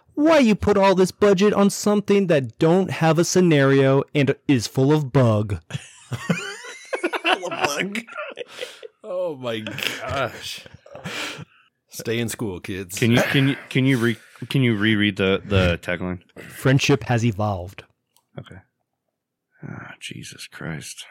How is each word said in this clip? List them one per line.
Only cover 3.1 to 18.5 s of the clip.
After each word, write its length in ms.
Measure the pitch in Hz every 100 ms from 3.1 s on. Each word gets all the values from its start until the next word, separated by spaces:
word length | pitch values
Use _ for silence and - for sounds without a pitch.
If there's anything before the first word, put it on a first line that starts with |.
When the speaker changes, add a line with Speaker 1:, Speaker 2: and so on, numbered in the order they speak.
| 160
Speaker 1:
a 60 | 170
scenario 800 | 180 175 147 135 139 135 139 -
and 200 | 147 135 - -
is 180 | 131 -
full 260 | - 135
of 180 | 156 135
bug? 480 | 139 120 107 104 92 -
<laughs> 0 | - - - - 123 988 - 719 427 932 - - - 359 -
Speaker 2:
Full 240 | - - -
of 20 |
bug. 480 | - - - 185 214 - - - - - - - - - _
Speaker 3:
Oh 320 | 214 185 180 135
my 240 | 123 113
gosh. 1080 | 110 120 - - 127 135 120 - - - - - - - - - - - - _ _ _ _
Stay 300 | - - 113
in 100 | 113
school, 300 | - 113 87
kids. 380 | - 95 92 -
Speaker 4:
Can 140 | 117
you, 100 | 123
can 240 | - 143 135
you, 60 | 135 -
can 160 | 135 131
you 120 | 131
re-, 200 | 117 110 - - 120
can 120 | 139
you 120 | 123 104
reread 400 | 110 104 104 98
the, 240 | 95 98 -
the 340 | 98 90 85
tagline? 400 | - 87 92 92 _ -
Speaker 1:
Friendship 600 | - - 135 135 - 139
has 200 | - 120 120
evolved. 580 | 92 107 95 92 - - _ _ _ _ -
Speaker 4:
Okay. 200 | -